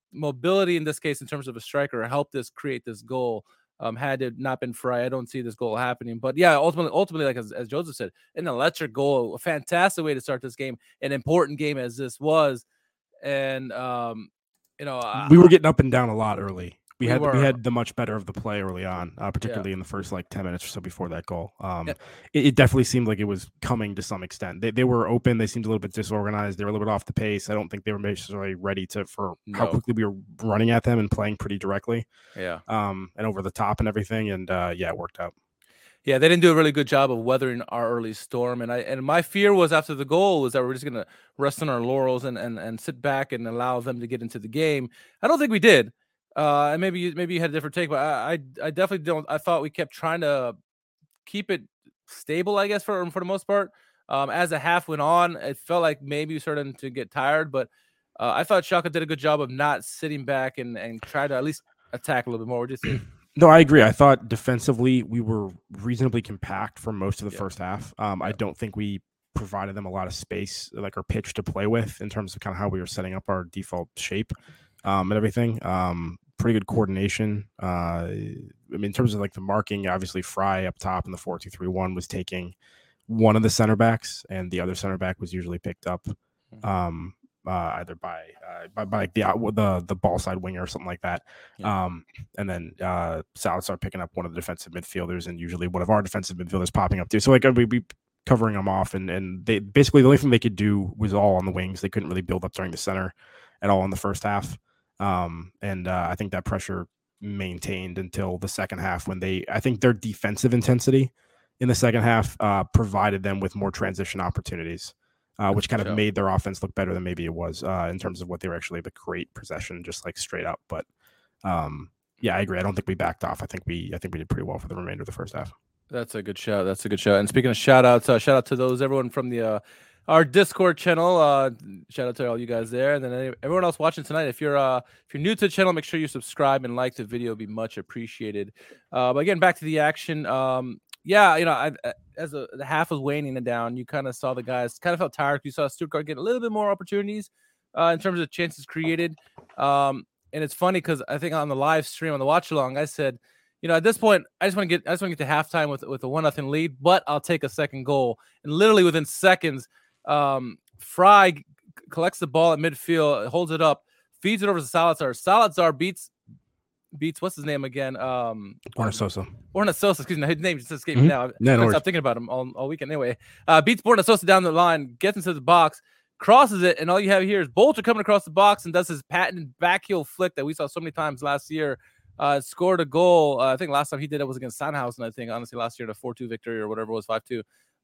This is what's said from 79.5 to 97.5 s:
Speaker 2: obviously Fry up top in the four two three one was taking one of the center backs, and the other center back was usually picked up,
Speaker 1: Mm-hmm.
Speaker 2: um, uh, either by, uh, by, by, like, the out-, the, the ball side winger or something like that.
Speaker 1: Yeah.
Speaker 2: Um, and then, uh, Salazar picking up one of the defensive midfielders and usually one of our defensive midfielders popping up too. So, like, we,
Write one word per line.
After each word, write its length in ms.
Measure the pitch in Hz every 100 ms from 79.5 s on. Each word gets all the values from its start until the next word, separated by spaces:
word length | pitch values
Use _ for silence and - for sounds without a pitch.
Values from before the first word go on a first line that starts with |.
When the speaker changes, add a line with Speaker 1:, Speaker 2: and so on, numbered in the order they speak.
| 101 - 104 98
Speaker 2:
obviously 360 | 90 95 92
Fry 440 | - - 98 95 92
up 120 | -
top 280 | 95 92 90
in 60 |
the 60 | 90
four 200 | - 87
two 120 | 98
three 180 | - 92
one 260 | 92 92
was 120 | 92 -
taking 480 | - 92 92 87 - _ _ _ _ -
one 300 | 113 110 107
of 60 |
the 80 | 110
center 260 | - 107 107
backs, 480 | 113 113 - - -
and 200 | 95 90
the 100 | 90
other 140 | 90
center 240 | 92 101 95
back 220 | 92 92
was 120 | 90
usually 260 | 90 87 87
picked 280 | - 85 -
up, 200 | 90 - - _ _ _
Speaker 1:
Mm-hmm. 140 | 110 107
Speaker 2:
um, 460 | 95 87 82 85 - _ _ -
uh, 300 | 92 85 -
either 140 | 85
by, 280 | 82 87 82 80 - 87
uh, 200 | 87 85
by, 100 | 101 104
by, 100 | 107
like, 160 | 95
the 100 | 110
out-, 300 | 95 101 110
the, 300 | 107 107 90 87
the 80 |
ball 240 | 92 101 90
side 200 | - 92
winger 240 | 92 90
or 40 | 185
something 200 | - 185
like 160 | 175
that. 200 | 185 175 - - - -
Speaker 1:
Yeah. 260 | 101 98
Speaker 2:
Um, 220 | 92 85 - - - -
and 100 | 98
then, 240 | 87 82 -
uh, 400 | 92 90 85 80 -
Salazar 420 | - - 85 - 95
picking 240 | 98 92
up 100 | 87
one 100 | -
of 80 | 87
the 80 | 85
defensive 320 | 87 87 -
midfielders 540 | 85 85 95 85 90 85
and 120 | 85
usually 280 | 85 87 90
one 160 | 90
of 80 | 87
our 100 | 107
defensive 380 | 98 101 92 90
midfielders 340 | 87 95 90
popping 280 | - 90 92
up 80 | 85
too. 100 | 107
So, 100 | 117
like, 140 | 131
we, 220 | 131